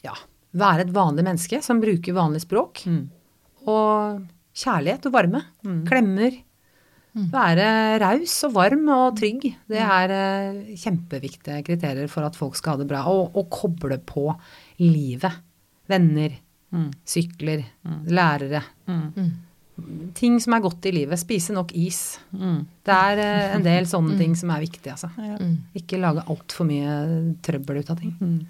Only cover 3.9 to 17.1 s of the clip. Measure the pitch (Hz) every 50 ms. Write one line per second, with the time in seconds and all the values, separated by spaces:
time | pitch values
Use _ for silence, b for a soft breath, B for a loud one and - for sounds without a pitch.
3.9 | 214 214 208 208 208 202 190 170 _ _ _ _ _ - - 269 220 165 139 170
4.9 | 240 277 - 277 247 247 185 170 196 277 302 - _ _ - 202 180 165 160 170
5.9 | 262 262 233 196 190 196 226 254 262 - - _ _ b b b b b b b
6.9 | b b b b b 220 202 170 277 269 233 175 170 175 202 220 220 220 220 220
7.9 | 220 220 208 185 214 294 349 339 - - - 294 233 196 180 208 269 302 311 302
8.9 | 277 254 254 254 233 214 214 208 220 269 277 262 - - _ - 214 220 226 208
9.9 | 190 185 185 185 190 196 196 196 196 196 196 196 196 202 202 214 214 170 - 220
10.9 | 180 165 170 - - 135 135 135 - - _ 147 147 147 147 165 175 170 165 143
11.9 | 131 135 143 147 - 160 151 151 165 - 151 135 - - - 160 151 135 139 139
12.9 | 143 139 135 175 190 190 180 175 - 202 185 170 - - - 190 170 170 - 139
13.9 | 135 131 - - - 147 143 151 165 170 B B B B B B B B 175 170
14.9 | 160 151 143 131 120 127 190 185 175 - _ _ _ _ _ _ _ _ _ -
15.9 | 196 190 175 160 151 151 151 151 139 - _ _ _ _ _ _ 180 170 165 143
16.9 | - - _ -